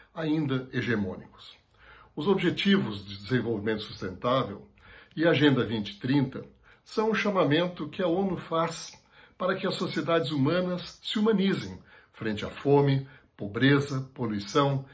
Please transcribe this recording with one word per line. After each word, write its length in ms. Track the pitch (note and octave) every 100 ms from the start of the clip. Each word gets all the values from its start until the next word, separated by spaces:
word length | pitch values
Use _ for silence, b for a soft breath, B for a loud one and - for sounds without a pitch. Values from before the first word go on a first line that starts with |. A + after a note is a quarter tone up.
| B
ainda 560 | E3 D#3+ D#3 C#3 C3 -
hegemônicos. 840 | B2+ A2 G#2+ F#2+ - - - - - _ B B B B -
Os 100 | F3
Objetivos 800 | F#3 E3 - G3 F#3 C3 - -
de 120 | -
Desenvolvimento 640 | - B2+ A2+ G#2+ A2 G#2
Sustentável 840 | - - F#2+ F2+ B2 C3 G2+ F2+ - _ B B B
e 100 | -
a 60 | E3
Agenda 340 | C3 D3 B2
vinte 360 | G2+ A2+ G2+ -
trinta 440 | B2 C#3+ - - - - b b
são 300 | - - A3
um 20 |
chamamento 760 | G#3 G#3 F#3+ C#3+ D#3 F3 F3 D3
que 140 | -
a 60 | F3+
onu 280 | F3 F#3+ D3+
faz 640 | - E3 E3 - - - b b b -
para 200 | F#3 F#3+
que 100 | F#3
as 80 |
sociedades 560 | - F3+ E3+ D3 E3 D#3+
humanas 720 | D3 C3+ F3+ F3+ F3 - -
se 160 | - G#3+
humanizem 640 | A3 G3 F#3+ D3+ G2 F#2 B B B
frente 320 | - A2+ G2+
à 60 | F#2
fome, 580 | - C#3 C#3+ C#3 C3+ C3+ B B -
pobreza, 720 | G2 A#2 C3+ C#3+ C#3 C3 C3
poluição, 720 | - A2+ G2+ - D3+ C#3 C3+ B